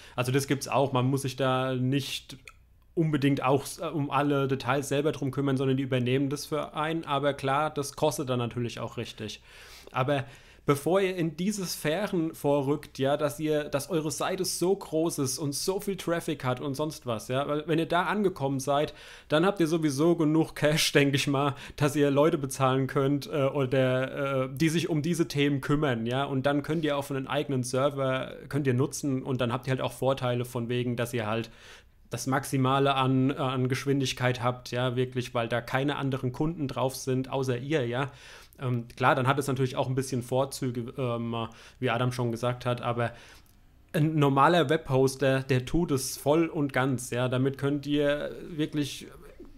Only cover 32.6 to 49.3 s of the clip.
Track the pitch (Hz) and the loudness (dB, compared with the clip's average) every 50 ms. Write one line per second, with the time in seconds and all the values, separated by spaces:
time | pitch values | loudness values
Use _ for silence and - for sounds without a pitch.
32.6 | 131 131 135 139 139 143 135 135 131 131 131 131 131 131 147 - 147 127 131 131 | 2 4 4 4 4 4 2 2 2 2 4 4 4 2 2 0 -2 -2 0 0
33.6 | 127 127 127 123 - 139 139 143 135 127 - - 127 127 123 120 117 123 123 127 | 0 0 0 -2 0 0 0 0 0 -2 -2 0 0 0 0 0 0 -2 -2 -2
34.6 | - - 120 120 127 131 120 127 127 123 123 127 117 - - 123 117 117 120 117 | -6 -6 -4 -2 -2 0 0 0 -2 -2 -2 -4 -4 -2 -2 -2 0 0 0 -2
35.6 | 117 - - 131 139 147 143 - 139 135 131 127 - 127 123 - 156 160 170 175 | -2 -2 -2 0 0 0 -2 -2 -2 -2 -2 -2 -2 -4 -2 -2 -2 -2 -2 -4
36.6 | 147 123 - 120 123 135 131 - - 135 127 127 131 127 123 135 135 123 123 120 | -4 -4 -2 -2 -2 -2 -2 -4 -4 -2 -2 -2 -2 -2 -4 -2 -2 -2 -2 -2
37.6 | 123 139 156 151 123 117 117 123 139 135 - - - - - - - - - - | -2 -2 -2 -2 0 -2 -2 -2 -4 -4 -6 -12 -20 -20 -20 -20 -20 -20 -12 -8
38.6 | 139 127 123 120 120 - - - 123 131 156 135 127 131 139 135 135 - 131 131 | -4 -2 -2 -2 -4 -6 -4 2 4 4 4 6 4 2 2 2 0 0 0 0
39.6 | 135 123 131 147 135 131 131 131 131 135 139 123 120 - 131 127 139 139 - - | 0 0 0 -2 -2 -2 -2 -2 -2 -2 -2 -4 -2 0 0 0 0 0 -4 -6
40.6 | 139 127 120 127 113 120 - - 131 120 117 117 117 117 117 117 113 117 - - | -4 -4 -4 -4 -6 -8 -6 -4 -4 -2 -2 -2 -4 -4 -4 -4 -4 -6 -10 -14
41.6 | - - - - 127 123 113 117 127 123 123 - 123 120 113 113 - 123 123 123 | -20 -20 -8 -4 -2 0 2 2 2 0 0 0 -2 -2 -2 -2 -2 -2 -2 -2
42.6 | - 127 120 117 113 123 120 117 120 113 - - - - - - - - - - | -2 -2 -2 -2 -2 -2 -2 0 -2 -2 -4 -8 -18 -20 -20 -20 -20 -20 -20 -20
43.6 | - - - - - - - 175 147 160 160 156 143 143 135 135 135 151 175 175 | -20 -20 -20 -20 -12 -4 0 2 2 2 4 4 4 4 6 6 6 6 6 6
44.6 | 156 135 151 165 - - 131 131 135 131 135 - 139 135 135 135 131 - 135 127 | 4 4 2 0 0 0 2 4 4 2 2 2 0 2 2 2 2 2 0 0
45.6 | 127 - - 160 175 151 127 117 - - - - - 139 147 165 165 160 - 165 | 0 0 0 0 2 2 0 0 -2 -4 -6 -2 2 2 4 4 2 2 0 -2
46.6 | 143 139 - 131 127 139 131 120 - - 120 120 127 127 123 127 131 139 135 - | -2 0 0 0 0 2 0 -2 -4 -4 -2 0 0 0 2 2 2 0 0 0
47.6 | 139 139 147 147 139 143 147 147 147 143 143 147 147 135 - - - - 180 147 | -2 -2 -2 -2 -2 0 0 2 2 2 2 0 -2 -6 -8 -10 -12 -8 -6 -4
48.6 | 151 147 - 151 147 127 - - - - - 147 - - | -4 -2 -2 -2 -2 -4 -6 -10 -14 -16 -18 -20 -20 -20